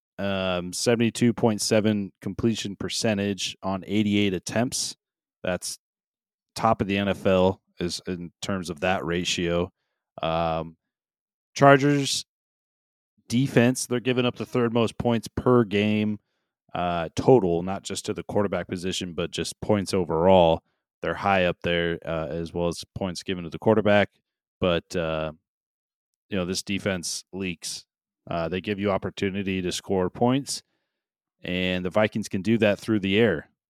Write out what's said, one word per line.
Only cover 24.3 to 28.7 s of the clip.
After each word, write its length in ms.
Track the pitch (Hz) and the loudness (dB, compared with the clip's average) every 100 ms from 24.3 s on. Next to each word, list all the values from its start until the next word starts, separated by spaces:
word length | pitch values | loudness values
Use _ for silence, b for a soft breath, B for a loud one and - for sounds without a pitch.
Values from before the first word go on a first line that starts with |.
| _ _ _ | _ _ _
But, 340 | 92 85 - | 0 0 -2
uh, 380 | 90 80 80 78 78 _ _ _ _ _ _ _ _ _ | -4 -4 -4 -6 -10 _ _ _ _ _ _ _ _ _
you 80 | 98 | -4
know, 80 | |
this 180 | 90 92 | -2 -4
defense 600 | - 98 104 92 82 - - | -4 -4 -2 -4 -6 -10 -10
leaks. 540 | 92 95 85 - - - _ _ _ - | -8 -8 -8 -12 -14 -16 _ _ _ -6
Uh, 180 | 85 82 | -4 -2
they 120 | 90 | -4
give 180 | 85 | -4